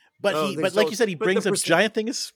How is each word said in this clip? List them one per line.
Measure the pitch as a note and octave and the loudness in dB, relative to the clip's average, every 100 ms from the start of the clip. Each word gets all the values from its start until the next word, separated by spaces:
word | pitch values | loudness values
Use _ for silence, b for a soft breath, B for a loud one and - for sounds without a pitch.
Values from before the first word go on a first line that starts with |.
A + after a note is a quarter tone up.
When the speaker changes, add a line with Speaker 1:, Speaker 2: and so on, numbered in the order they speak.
| b b | b b
Speaker 1:
But | G3+ D#3 | -2 0
Speaker 2:
Oh, | |
Speaker 1:
he, | D#3 C#3+ | -2 -2
Speaker 2:
they | F#3 | -2
Speaker 1:
but | |
like | F#3 - | 2 0
Speaker 2:
still, | |
Speaker 1:
you | G#3+ | 0
said, | A3 | -2
he | D#3+ | 0
Speaker 2:
but | F3 | 0
the | G3 | 0
Speaker 1:
brings | G3 | 0
a | |
Speaker 2:
pers- | F#3+ | 0
Speaker 1:
giant | - E3 G#3+ | 2 4 2
thing | A3 A3 | 0 -4
of | - | -6
s-, | - | -8